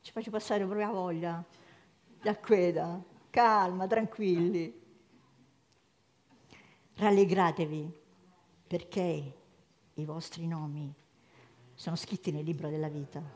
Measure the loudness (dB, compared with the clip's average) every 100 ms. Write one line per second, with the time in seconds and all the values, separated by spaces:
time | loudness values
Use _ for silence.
0 | -12 -12 -6 -6 -2 -2 0 -2 -4 -4
1 | -4 -4 -4 -6 -10 -20 -20 -20 _ _
2 | _ -4 -4 -4 4 4 6 2 -4 -6
3 | -12 -20 _ 4 6 6 4 0 2 2
4 | 0 0 2 4 4 2 -4 -10 -20 -20
5 | _ _ _ _ _ _ _ _ _ _
6 | _ _ _ _ _ -20 -20 _ _ 0
7 | 4 6 6 4 2 2 -4 -4 -8 -12
8 | _ _ _ _ _ _ _ -6 -4 -2
9 | 0 -2 -6 -14 _ _ _ _ _ -10
10 | -8 -8 -10 -8 -6 -4 -6 -8 -10 -12
11 | _ _ _ -20 -20 _ -20 -12 -6 -6
12 | -6 -6 -4 -4 -4 -4 -4 -4 -4 -6
13 | -10 -10 -12